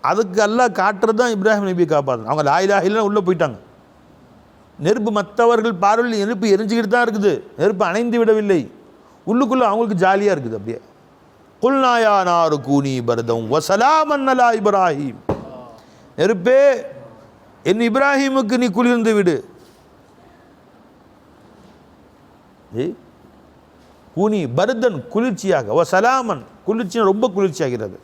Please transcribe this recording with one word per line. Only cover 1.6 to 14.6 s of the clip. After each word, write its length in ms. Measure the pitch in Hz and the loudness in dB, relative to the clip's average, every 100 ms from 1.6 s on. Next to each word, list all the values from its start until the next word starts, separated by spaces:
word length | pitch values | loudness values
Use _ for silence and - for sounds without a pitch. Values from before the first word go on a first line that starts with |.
| 202 | 0
நபியை 200 | 180 165 | 0 0
காப்பாத்தணும். 360 | 151 135 123 110 | 0 0 -4 -2
அவங்க 140 | 151 143 | -2 2
லா 80 | 160 | 2
இலாஹ 220 | 196 202 180 | 2 2 2
இல்லைன்னு 200 | 214 208 | 0 0
உள்ள 120 | 208 180 | 0 0
போயிட்டாங்க, 320 | 175 156 107 - - _ _ _ - - - _ _ - - 147 | 0 -2 -4 -18 -20 _ _ _ -20 -20 -20 _ _ -20 -6 -2
நெருப்பு 240 | 220 214 208 | 0 0 -2
மத்தவர்கள் 580 | 196 - 233 233 226 180 | -4 2 2 2 0 0
பார்வையில் 380 | 202 220 240 220 | 2 2 0 -2
நெருப்பு 300 | 202 226 214 | -2 -2 2
எரிஞ்சுக்கிட்டு 380 | 190 214 233 214 | 2 2 -2 0
தான் 120 | 240 240 | 0 0
இருக்குது, 260 | 214 196 127 - - | 0 0 0 -6 -2
நெருப்பு 240 | 180 190 190 | -2 0 -2
அணைந்து 300 | 196 240 233 | 0 -2 0
விடவில்லை, 400 | 226 220 208 180 107 - - - _ _ - | 2 2 2 0 -2 -14 -20 -20 _ _ -2
உள்ளுக்குள்ள 340 | 233 262 262 233 | 0 0 2 2
அவங்களுக்கு 320 | 214 233 190 | 0 -2 0
ஜாலியா 280 | 185 196 202 | 2 2 2
இருக்குது. 240 | 170 120 110 | 0 -4 -8
அப்படியே, 200 | 107 113 - _ _ _ _ _ _ _ | -10 -12 -14 _ _ _ _ _ _ _
"குல்னா 300 | 240 269 262 240 | 0 2 2 2
யா 100 | 220 202 180 | 2 2 2
நாரு 280 | 170 165 151 123 | 2 2 0 0
கூனி 260 | 143 139 131 120 | 0 0 -4 -2
பரதம் 360 | 117 117 117 113 | -2 0 -4 0
வ 80 | 147 156 | -2 0
சலாமன் 600 | 196 254 311 302 294 262 | 2 2 2 0 0 0
அலா 140 | 254 240 226 | 2 2 2